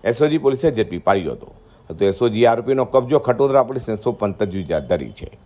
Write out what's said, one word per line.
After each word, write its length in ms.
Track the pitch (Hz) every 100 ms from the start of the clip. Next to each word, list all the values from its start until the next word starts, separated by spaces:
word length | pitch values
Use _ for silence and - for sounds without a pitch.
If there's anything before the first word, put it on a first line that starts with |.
એસ 180 | 101 120
ઓ 100 | 151
જી 100 | 156 135
પોલીસે 220 | 131 165
ઝડપી 300 | 117 107 87 90
પાડ્યો 280 | 98 80 58
હતો. 120 | - - - _ -
તો 160 | 82 98
એસ 160 | 95
ઓ 80 | 120
જી 160 | 107 117
આરોપીનો 400 | 117 117 135 123
કબજો 340 | 131 123 147 -
ખટોદરા 380 | 117 139 135 120
પોલીસને 260 | 131 123 107
સોંપવાની 420 | 120 104 104 90
તજવીજ 320 | 101 95 85 80
હાથ 100 | 69
ધરી 200 | 87 62 52
છે. 140 | - -